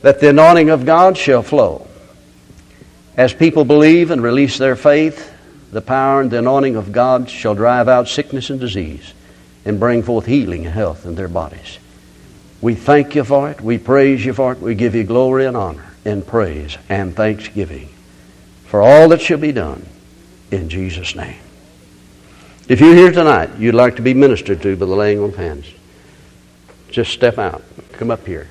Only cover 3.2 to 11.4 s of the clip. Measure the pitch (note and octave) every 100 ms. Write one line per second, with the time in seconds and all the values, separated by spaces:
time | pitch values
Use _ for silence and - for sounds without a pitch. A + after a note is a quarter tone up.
3.2 | B2+ - D#3+ D#3 C3+ D3 D3+ E3+ E3 D#3
4.2 | A#2 B2+ C#3 - C3+ B2 D3+ D3 D#3 D3+
5.2 | - - - - - G#2+ G#2+ C3 C3+ C#3
6.2 | C3+ A#2 A#2+ C#3 C#3 A2 G2 A2 B2+ B2+
7.2 | B2 - A2+ G#2 A#2 B2 A#2+ B2+ A#2+ -
8.2 | C#3+ C3+ - C3+ B2 G2 D#2 C#2+ - -
9.2 | _ _ _ _ G2+ G#2 A#2+ A#2 A2 A#2
10.2 | A2 C#3 G2+ F2 E2 F#2 G2 D#2 F2+ E2+
11.2 | F#2 F2